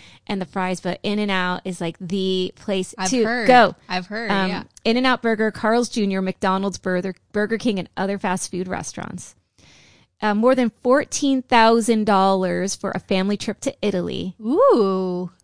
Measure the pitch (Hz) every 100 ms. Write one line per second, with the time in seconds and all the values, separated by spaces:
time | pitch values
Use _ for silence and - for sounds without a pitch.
0 | - - - 196 185 196 185 180 180 -
1 | 214 208 208 185 180 180 190 175 170 -
2 | 180 196 190 185 185 - - 196 185 -
3 | 190 247 220 240 220 247 196 - - 185
4 | 180 214 226 196 185 180 - - 226 240
5 | 262 240 233 220 220 - 214 233 240 240
6 | 202 190 190 - 196 190 196 180 190 180
7 | 190 - _ 208 208 220 240 196 - -
8 | 196 202 190 185 - 175 185 175 - -
9 | - 180 - - _ _ _ _ _ _
10 | _ _ 214 208 240 262 233 - 247 277
11 | - - 277 269 - 240 226 233 220 220
12 | 214 196 190 190 185 175 190 - 202 -
13 | - 190 196 208 - 202 - - 208 190
14 | 175 185 180 - 220 330 539 320 196 190
15 | 185 180 180 -